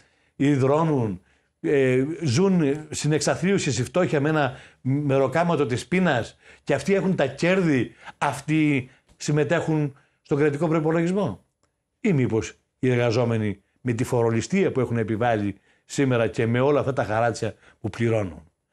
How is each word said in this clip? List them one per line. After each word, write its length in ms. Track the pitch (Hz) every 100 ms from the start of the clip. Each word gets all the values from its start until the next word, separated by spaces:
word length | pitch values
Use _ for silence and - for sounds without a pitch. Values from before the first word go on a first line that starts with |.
| _ _ _ -
υδρώνουν, 840 | 135 143 131 147 165 143 113 90 _ _ _ _
ε, 440 | 165 143 131 127 139 165
ζουν 640 | 165 120 196 180 143 151 151
στην 220 | - 147
εξαθλίωση, 600 | 151 165 131 180 196 -
στη 100 | 120
φτώχεια 380 | 120 180 165 151
με 80 | 143
ένα 280 | 156 131 - - _
μεροκάματο 840 | 127 139 147 135 135 165 170 160 127
της 200 | 120 -
πείνας 500 | 180 180 127 - - - -
και 100 | -
αυτοί 200 | 135 185
έχουν 220 | 196 175 175
τα 100 | 139
κέρδη, 680 | - 170 190 170 135 - - - -
αυτοί 720 | 143 127 - 156 151 139 131 _ _ -
συμμετέχουν 800 | - 151 147 165 - 156 147 - _ _
στον 160 | - 143
κρατικό 300 | 151 143 165
προϋπολογισμό; 760 | 160 156 165 170 190 165 87 _ _ _ _ _ _
Ή 120 | 226
μήπως 400 | 147 117 110 104 - _ _
οι 120 | 127
εργαζόμενοι 720 | 123 120 113 120 113 107 92 _ _
με 120 | 123
τη 120 | 117
φορολιστία 680 | 127 123 117 113 - 196 160
που 80 | 131
έχουν 160 | 117 117
επιβάλει 600 | 107 107 120 110 101 - _ _
σήμερα 420 | - - 135 120 113
και 200 | 117 113
με 140 | 120
όλα 200 | 135 143
αυτά 120 | 120
τα 120 | 135
χαράτσια 500 | 101 107 117 113 110 - - _
που 100 | 107
πληρώνουν; 520 | - 117 110 98 78 78 _ _